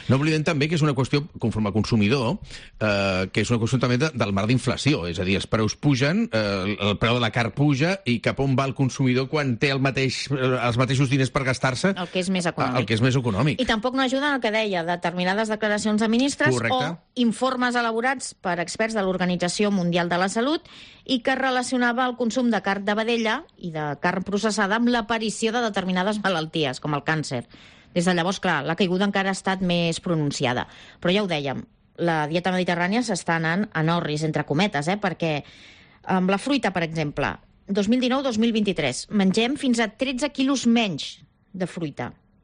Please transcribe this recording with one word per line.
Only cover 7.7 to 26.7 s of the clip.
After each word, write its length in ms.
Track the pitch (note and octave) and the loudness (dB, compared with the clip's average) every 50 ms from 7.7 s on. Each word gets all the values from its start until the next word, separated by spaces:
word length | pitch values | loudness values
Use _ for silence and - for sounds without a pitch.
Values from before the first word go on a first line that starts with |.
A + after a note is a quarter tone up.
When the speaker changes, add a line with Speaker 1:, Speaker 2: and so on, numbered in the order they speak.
| C#3+ B2 D#3 F3 G3 F#3+ - | 2 2 2 0 -2 -2 -2
Speaker 1:
i 140 | B2 A#2+ G#2+ | -2 0 0
cap 200 | - A#2+ G2+ - C3+ | 0 -2 -2 0 0
on 120 | C#3 C3 | 0 2
va 80 | B2+ C3+ | 0 0
el 100 | C3+ - | 0 0
consumidor 540 | - C#3 B2 - - C3+ B2+ B2 B2+ C3+ B2 | 0 -2 0 0 2 2 2 2 2 0 0
quan 260 | D3+ D3+ C#3+ C3 A#2 | 0 0 0 0 0
té 120 | G#2 D3 C#3 | 0 0 0
el 80 | C3+ C3+ | 2 2
mateix, 460 | C3+ C#3 A2+ C3+ C3+ C3 - - - - | 0 0 0 0 -2 -2 -2 -4 -4 -4
eh, 40 | C#3+ C3 C3 C3 B2+ B2 A#2 | -2 0 0 0 2 2 0
els 120 | B2 A2 | 0 2
mateixos 320 | A#2+ C3 A2+ C3+ B2+ C#3+ A#2+ | 2 2 2 2 2 2 2
diners 220 | C#3+ C3+ C3 A#2+ | 2 2 2 0
per 140 | - C#3+ C3 | 0 -2 -2
gastar-se? 480 | C3 B2+ - - C3 B2+ - - F#3+ F#3+ | -2 -2 0 0 -2 0 0 0 0 0
Speaker 2:
El 140 | F#3+ F3 - | -2 -4 -4
que 100 | - F#3 | -4 -2
és 100 | F3 F#3+ | -2 -2
més 160 | F#3+ F3+ E3+ | -2 -2 -2
Speaker 1:
A-, 40 | E3 | -2
Speaker 2:
econòmic. 280 | - - A#2+ B2+ B2 C3 | -2 -2 -2 0 0 0
Speaker 1:
el 60 | A#2 | 0
que 80 | G2+ A2+ | 0 2
és 60 | G#2 | 2
més 140 | A#2+ C3 A#2+ | 4 4 2
econòmic. 460 | C#3 A#2 A#2+ G2 F#2 C3 D#3 D#3+ C4 | 2 0 0 0 2 2 2 0 0
Speaker 2:
I 40 | B3+ | 0
tampoc 300 | - A#3 G#3+ - B3+ A#3+ | 0 0 0 -2 -2 0
no 60 | C4+ C4 | 0 0
ajuden 300 | B3+ C4 C4+ C#4+ D4 C#4 | 0 0 0 0 0 0
el 60 | C4 | 0
que 100 | B3 A3 | 0 0
deia, 320 | G#3 A3 A3 G#3 F#3+ E3+ D#3+ | 0 0 0 0 0 -2 0
determinades 640 | F3 F3 F3 - F3 E3+ F3+ F3+ F#3 G3 G#3 A3 | -2 -2 -2 -2 -2 -2 0 0 0 0 0 0
declaracions 540 | G#3+ G#3+ G#3 A3 G#3 G#3 G#3 G#3 A3 G#3+ G#3 | -2 -2 -2 0 0 0 0 0 2 2 2
de 80 | A3+ G#3+ | 2 2
ministres 400 | A3+ A#3+ C4+ C#4+ - - D4 D4 - | 2 2 2 2 2 2 2 2 2
Speaker 1:
Correcte. 200 | A#3+ A3 A3+ B3+ | 2 0 0 0
Speaker 2:
o 220 | B3+ B3 D#3+ E3+ - _ _ - | 0 0 -2 -6 -8 _ _ -2
informes 600 | B3 A#3+ A3+ G3+ - B3 C4 C4 B3 B3 B3 A#3+ | 0 0 0 0 0 -2 -2 0 0 0 0 0
elaborats 580 | B3 A#3 A3+ A3+ A3+ A3+ C4 C#4 B3+ - - - | 0 0 0 0 0 0 0 -2 -2 -6 -12 -10
per 260 | _ - F#3 F3 F3 | _ -4 -2 -2 -2
experts 340 | E3+ E3+ - - A3 A3+ A3 | -4 -4 -2 -2 -2 0 0
de 60 | G#3+ | 0
l'Organització 680 | G3 F#3+ F#3 F#3 F3+ F3+ F3+ F3 F3+ F3 - - G#3 G#3 | 0 0 0 0 0 0 0 0 0 -2 0 0 0 2
Mundial 380 | G3+ F#3 F3 F3 E3+ F3 E3+ F3 | 2 2 2 2 2 0 0 0
de 80 | F3+ | 0
la 120 | E3+ F#3+ G3 | 0 0 0
Salut 320 | F#3+ A3+ A#3+ C#4+ D#4+ F4 - - - - - - - - - | 0 0 0 0 0 -2 -4 -10 -20 -20 -20 -20 -20 -12 -6
i 140 | - C4 A#3+ | -4 -2 -2
que 140 | - C4+ C4 | 0 0 0
relacionava 680 | B3+ C4 C4 B3+ B3+ B3 B3+ C4 B3 B3 A#3+ A#3+ B3 B3+ | 0 0 0 0 0 -2 0 0 2 2 2 2 2 0
el 80 | B3+ A#3+ | 0 0
consum 320 | B3 B3 A3+ - C4 B3 A#3+ | -2 -2 -2 0 0 2 2
de 120 | A3 F#3+ | 2 0
carn 220 | - G3+ G3 G3+ G3 | 0 -2 -2 -2 -2
de 80 | G#3 G#3 | -2 0
vedella 480 | A3 A3 A#3 A#3 A#3 A3 G#3+ A3+ C#4+ E4+ - _ | 0 0 0 0 0 0 0 -2 -4 -6 -12 _
i 140 | - - F3 | -12 -10 -8
de 260 | D#3 D#3 D3+ D3 C#3+ - | -6 -4 -4 -4 -4 -2
carn 220 | - F3+ F3+ F#3+ F#3 | 0 0 0 -2 -2
processada 520 | - G3 G#3 G3 A3 G3+ A3 G3+ F#3+ G#3 | -2 -2 0 0 0 0 0 0 2 2
amb 120 | A#3 A#3+ A#3+ | 2 2 2
l'aparició 640 | B3 A#3 G#3+ A3 A#3 A3 A3 G#3 G3 - A3 A3 | 2 2 0 0 -2 -2 -2 -4 -2 -2 -2 0
de 100 | G#3 B3 | 0 0
determinades 600 | A#3+ A3 G3+ G3+ F3+ F#3 F#3 F3+ F3+ G#3+ G#3+ G#3+ G3+ | -2 -2 -2 -2 -2 0 0 0 0 0 0 0 0
malalties, 560 | F#3+ F#3 D#3 D#3 D#3+ - E3 D3 C3 | 0 0 -2 -2 -2 -2 -2 -2 -2